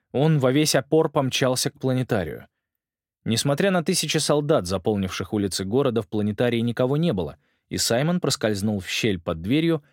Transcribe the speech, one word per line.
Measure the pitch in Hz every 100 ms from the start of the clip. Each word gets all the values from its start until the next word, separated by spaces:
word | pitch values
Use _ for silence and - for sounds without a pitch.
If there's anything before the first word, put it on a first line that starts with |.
| _
он | 123 156 151
во | 127
весь | 139 156 139
опор | - 156 156
помчался | 151 131 - 131 127 143
к | -
планетарию. | 131 127 127 110 80 57 - _ _ _ _ _ _ _ 104
Несмотря | 110 139 143 196
на | 180
тысячи | 165 175 151 160
солдат, | - 151 147 143 87
заполнивших | 95 110 104 92 - 95
улицы | 107 98 -
города, | 95 123 139 113
в | -
планетарии | 107 104 104 123 117
никого | 117 117 127 147
не | 170
было, | 98 76 73 _ _ -
и | -
Саймон | - 117 156 180
проскользнул | 147 - 110 101 107 101
в | -
щель | - 113 92
под | 98 82
дверью | 92 147 165 160 _